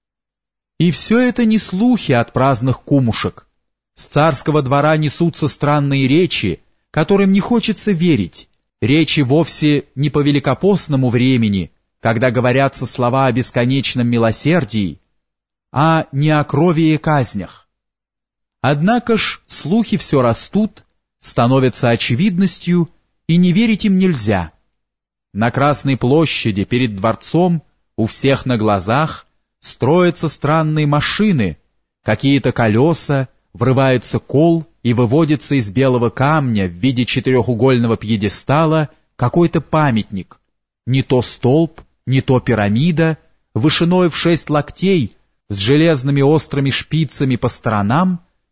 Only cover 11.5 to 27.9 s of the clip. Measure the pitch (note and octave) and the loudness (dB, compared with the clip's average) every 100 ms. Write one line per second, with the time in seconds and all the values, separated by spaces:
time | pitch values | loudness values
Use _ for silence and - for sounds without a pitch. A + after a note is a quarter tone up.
11.5 | G2 E2+ _ _ _ A#2 A2+ B2+ A#2+ B2 | 0 -4 _ _ _ -4 0 0 0 0
12.5 | B2+ C#3 - B2+ - A#2+ C3 C3+ B2 A#2+ | 2 0 -2 -8 -4 -2 0 0 -2 -2
13.5 | - B2 C3+ B2+ B2+ A#2+ A#2+ A2+ A2 C#3+ | -2 0 0 -2 -2 -2 0 0 0 0
14.5 | F3 A#2 A2+ F#2+ D2 _ _ _ _ _ | 0 0 -2 -4 -6 _ _ _ _ _
15.5 | _ _ - D#3 D#3+ - C3+ D3+ D3+ C#3 | _ _ -2 0 0 -2 -2 0 0 0
16.5 | C#3 F3 D#3+ E3 D3+ - D3 A#2+ G#2 E2+ | 0 2 2 2 0 0 0 -2 -6 -10
17.5 | - _ _ _ _ _ _ _ _ _ | -14 _ _ _ _ _ _ _ _ _
18.5 | _ B2 D3 F3 A#3+ A#3 A3 - - - | _ -2 0 0 0 0 -2 -2 -8 -12
19.5 | - C#3+ G#3+ A3 F3 - C#3+ B2 A2+ - | -10 -2 -2 0 -4 0 0 2 -2 -4
20.5 | F#3+ G#3+ - _ _ _ _ - - A#2+ | -2 -2 -6 _ _ _ _ -8 0 2
21.5 | C3+ C3 - B2 A#2 - A#2+ G3+ F3 F#3+ | 2 2 0 0 0 -2 0 0 0 -2
22.5 | - - F3 E3+ _ _ _ - E3 F3+ | -2 -2 0 -2 _ _ _ 0 2 4
23.5 | F3 A#3 A3 G#3+ F#3 F#3+ D3 G#2 G2 E2+ | 4 2 0 0 2 2 0 -2 -2 -4
24.5 | - _ _ _ _ _ _ _ G2+ A#2 | -12 _ _ _ _ _ _ _ -4 -2
25.5 | - C#3+ C#3+ C#3 C3 B2 D3 E3 - A#2 | 0 0 0 -2 -2 2 2 2 -2 -4
26.5 | G2+ F#2+ A#2+ B2 G2+ A2 A2 - D#3+ F3+ | -2 -2 -2 -2 -2 -4 -4 -4 0 0
27.5 | E3+ - _ _ | 0 -6 _ _